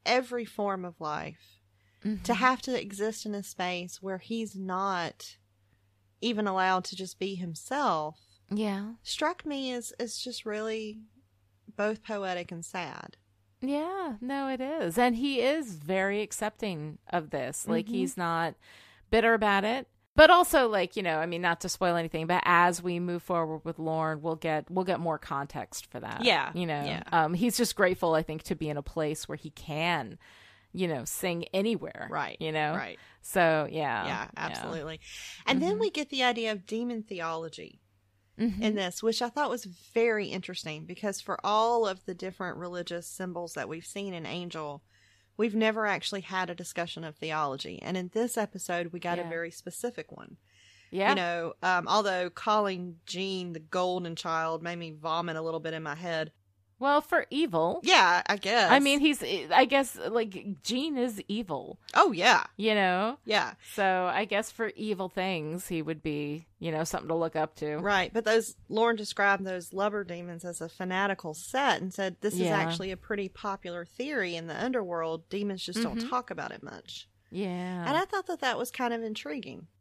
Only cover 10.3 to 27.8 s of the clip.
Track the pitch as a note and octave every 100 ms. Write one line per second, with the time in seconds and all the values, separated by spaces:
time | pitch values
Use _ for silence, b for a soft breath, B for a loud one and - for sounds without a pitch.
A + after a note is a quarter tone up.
10.3 | A3+ A3 G#3+ A3 A3 G#3+ A3 A3 _ _
11.3 | _ _ _ - - G#3 A3 - G#3 F#3+
12.3 | F3+ F3 E3+ E3+ F#3 D#3+ - - - _
13.3 | _ _ - C4 C#4+ E4 G4 E4+ G#3+ B3
14.3 | C#4 C4+ C4 C4 D#4+ F3 E3 B3 A#3 C#4
15.3 | C4 B3 D#4+ B3+ E3 D3 F#3+ G3 G3+ G#3
16.3 | - G#3+ - G#3+ E3 D3+ - - F3 D#3
17.3 | D3 B2+ - - - G#3 A#3 F#3 - E3+
18.3 | E3 E3 - B B B B B A3+ A3+
19.3 | A3+ G#3+ G3+ G#3 B3+ - _ _ - D#4
20.3 | F4+ F4 D4+ A#3+ G#3 F3+ - F#3 D#3 E3
21.3 | E3+ F3+ E3+ F3+ - F3+ E3+ E3 D#3+ D#3+
22.3 | F3+ - F3 F3 F3 F3+ F3 F3 F3 -
23.3 | F3 D#3+ D#3 E3 E3 D#3+ D#3+ D#3+ D3+ E3
24.3 | D#3 E3 D#3 D#3 F3+ F#3 E3+ E3+ D3+ -
25.3 | C#3 C#3+ D3 G#2+ - - A#2 - - A#3
26.3 | E3 - E3+ E3+ D3 C#3+ - - E3+ D#3
27.3 | E3+ A#3+ A3 A#3 -